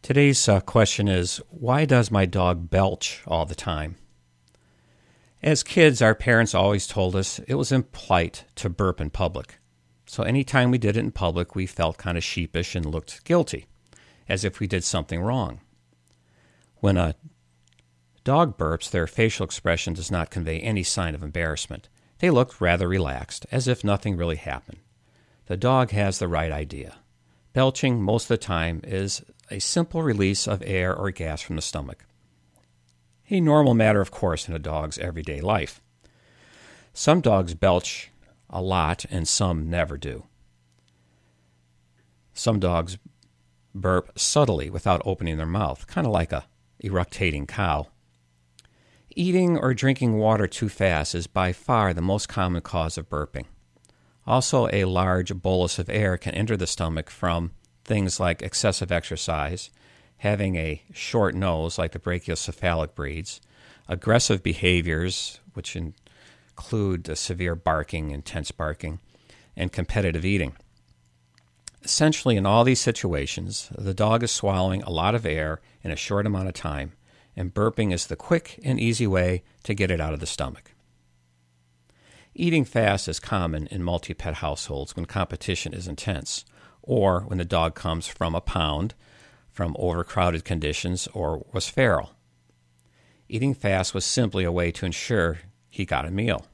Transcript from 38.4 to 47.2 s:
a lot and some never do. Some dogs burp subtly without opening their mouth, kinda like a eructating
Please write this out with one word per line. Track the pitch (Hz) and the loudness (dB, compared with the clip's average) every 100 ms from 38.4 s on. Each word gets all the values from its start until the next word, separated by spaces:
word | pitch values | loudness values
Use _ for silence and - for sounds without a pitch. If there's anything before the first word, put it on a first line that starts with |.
| _ | _
a | 90 | -6
lot | 92 92 78 87 - | 0 2 2 0 -4
and | 92 78 | -4 -2
some | - 95 82 78 | 0 0 0 -2
never | 87 78 71 | -2 -2 -4
do. | 73 58 - _ _ _ _ _ _ _ _ _ _ _ _ _ _ _ _ _ _ _ _ | -8 -10 -14 _ _ _ _ _ _ _ _ _ _ _ _ _ _ _ _ _ _ _ _
Some | - - 107 | -4 0 2
dogs | 90 87 85 92 - _ _ _ _ _ _ 98 | 2 0 -2 -10 -18 _ _ _ _ _ _ -4
burp | 95 92 - - | 0 0 0 -4
subtly | - 147 135 85 71 | 0 4 4 2 -2
without | - 98 87 | -4 0 0
opening | - 95 82 78 | 0 -4 -2 -2
their | 80 | -2
mouth, | 92 85 - - | -2 -2 -4 -6
kinda | - 143 | -4 0
like | 95 82 | 0 0
a | 73 - _ _ _ | -4 -8 _ _ _
eructating | 101 92 87 - | -4 -2 -2 -2